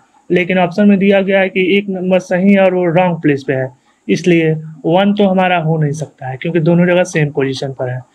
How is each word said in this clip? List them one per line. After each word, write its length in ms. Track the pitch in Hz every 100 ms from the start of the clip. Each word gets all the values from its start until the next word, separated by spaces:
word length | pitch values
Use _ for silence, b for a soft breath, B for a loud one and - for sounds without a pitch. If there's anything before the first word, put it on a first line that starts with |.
| _ _ -
लेकिन 300 | 175 175 185
option 280 | 175 175 208
में 100 | 196
दिया 220 | 196 196
गया 180 | 196 196
है 100 | 190
कि 280 | 190 185 202
एक 120 | 202
number 300 | 190 185 185
सही 320 | 185 180 196
है 120 | 196 190
और 80 |
वो 120 | 185 175 165
wrong 260 | 180 165
place 220 | 156 139 139
पे 60 |
है, 180 | 135 131 - _ _ -
इसलिए 460 | 190 170 170 160 156 156 - 165
वन 280 | 175 202
तो 140 | 202 202
हमारा 300 | 185 185 180
हो 200 | 156 160
नहीं 140 | 147
सकता 340 | 151 - - 131
है 100 | 131
क्योंकि 220 | 175 170
दोनों 260 | 160 175 175
जगह 160 | 180 180
same 240 | 165 147
position 420 | 147 135 131 139
पर 160 | 131 127
है। 100 | 127 -